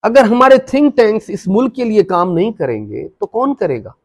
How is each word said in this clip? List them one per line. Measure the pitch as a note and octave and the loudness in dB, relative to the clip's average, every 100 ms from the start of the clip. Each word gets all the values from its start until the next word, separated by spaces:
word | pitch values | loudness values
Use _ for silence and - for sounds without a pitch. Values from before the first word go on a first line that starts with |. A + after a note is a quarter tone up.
अगर | A3 B3+ A3+ | 2 2 2
हमारे | A#3+ C4 C4 | 4 6 4
think | C4 C4 D4 - | 2 0 0 2
tanks | A3 G#3+ - | 0 0 -6
इस | G3 - | -10 -2
मुल्क | G3 B3+ | 0 -2
के | - | -4
लिए | A#3+ G#3+ | -2 0
काम | F#3 F3+ F3+ | 0 0 0
नहीं | E3+ G#3 | 0 -2
करेंगे, | A3+ C#3 A2 G#2+ G#2+ - | -4 -6 -6 -8 -12 -12
तो | _ G3 | _ -8
कौन | A3 C4+ | -4 -4
करेगा? | C#4 F3+ B2+ G2+ - | -2 -4 -4 -10 -20